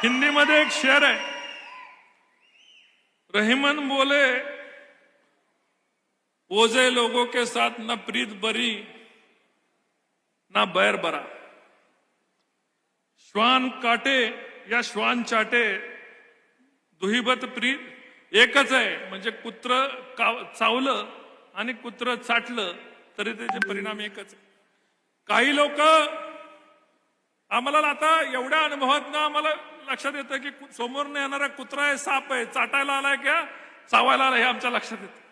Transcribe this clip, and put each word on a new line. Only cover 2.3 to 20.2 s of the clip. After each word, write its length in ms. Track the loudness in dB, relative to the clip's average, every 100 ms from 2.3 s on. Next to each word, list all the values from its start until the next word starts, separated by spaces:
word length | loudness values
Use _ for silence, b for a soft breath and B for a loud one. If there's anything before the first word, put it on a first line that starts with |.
| _ _ _ _ _ _ _ _ _ _
रहिमन 540 | 0 2 4 2 0 0
बोले, 520 | 0 2 4 4 2 -4 -12 -16 -20 -20 _ _ _ _ _ _ _ _ _ _ _ _ _ _ _ _
"ओझे 440 | 2 4 4 4
लोगों 320 | 4 0 0 0
के 200 | 0 -2
साथ 240 | 0 -2 -2
न 160 | -8 -8
प्रीत 320 | -4 -4 -4
बरी, 560 | -4 -4 -2 -2 -4 -12 -20 -20 _ _ _ _ _ _ _ _ _ _ _ _ _ _
ना 160 | 0 0
बैर 300 | 4 2 2
बरा." 260 | -2 -4 -8 -18 -20 -20 _ _ _ _ _ _ _ _ _ _ _ _ _ _ _ _
श्वान 520 | _ 0 2 4 0
काटे 580 | -4 0 0 2 0 0 -4 -16 -20 -4
या 100 | -4
श्वान 400 | -4 -4 -2 -2
चाटे, 540 | 0 0 0 0 0 -2 -8 -16 -20 -20 _ _ _ _ _ _ _ _
दुहिबत 440 | -2 0 2 0 -2
प्रीत 320 | -2 -2 -2 -8 -20 -20 -20 _
एकच 400 | 6 6 6 4
आहे, 380 | 2 0 -4 -10
म्हणजे 220 | -8 -8
कुत्र 560 | -8 -14 -12 -2 0 0 -4 -14
काव-, 260 | -2